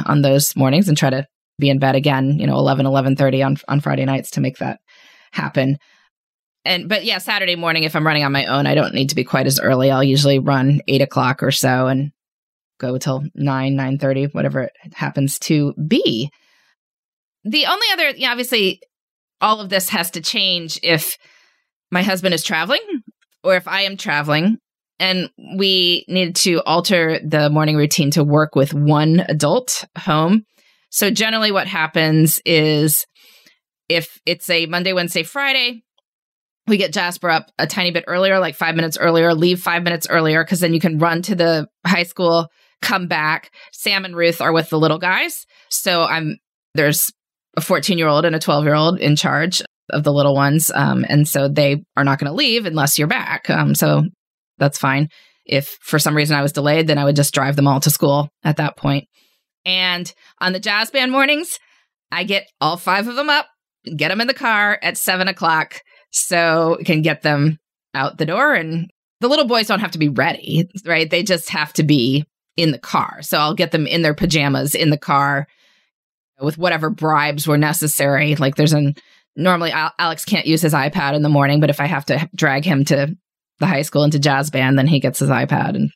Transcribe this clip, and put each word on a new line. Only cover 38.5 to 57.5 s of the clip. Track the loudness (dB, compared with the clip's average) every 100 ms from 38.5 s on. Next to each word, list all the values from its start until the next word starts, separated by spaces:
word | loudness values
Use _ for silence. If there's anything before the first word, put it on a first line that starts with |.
| -2
five | -2 -2
minutes | -2 0
earlier, | 2 4 2 4
leave | 2 0
five | -2 -2
minutes | -2 -4 -2
earlier, | 0 2 0
'cause | 0 0
then | 0
you | 0
can | 0 0
run | 0 0
to | -2 0
the | 2 2 -4 _ -2
high | 0
school, | -2 -2 2 2 0 _ _ _
come | -4 -4 -2
back. | -2 -2 -2 -6 -20 -20
Sam | -8 -2 -2 -4
and | 0
Ruth | 2 2
are | 0
with | 0 0
the | 2
little | 2 2
guys. | 0 0 -2 -6 -16 _ _
So | -4 0 2
I'm, | 2 0 -4 -6 _ _ _
there's | 0 2 2 -2 -6 _ _ _ -8
a |
fourteen-year-old | -2 0 0 0 2 2 2
and | 0
a |
twelve-year-old | 0 0 2 2 2 2
in | 2 2
charge | 2 0 0 -2 -6 _ -6
of | -2
the | 0
little | 2 2
ones. | 4 2 2 0
Um, | 0 0 0 2
and | 2 2
so | 2 0
they | 2 2 0 -4 -2
are |
not | 0 0
gonna | -2
leave | -2 0 0 -2
unless | -2 0 0
you're | 0
back. | -2 -4 -6 -2
Um, | 0 2 2
so | 2 2 0 -4 _ _ _ _
that's | -2 0
fine. | -2 0 -2 -6 _ _ -4
If | -4 -4 -12
for | -4 -2
some | 0 0
reason | 0 0
I |
was | 0
delayed, | 0 0 2 2
then | 2
I |
would | 2 2
just | 2
drive | 0 0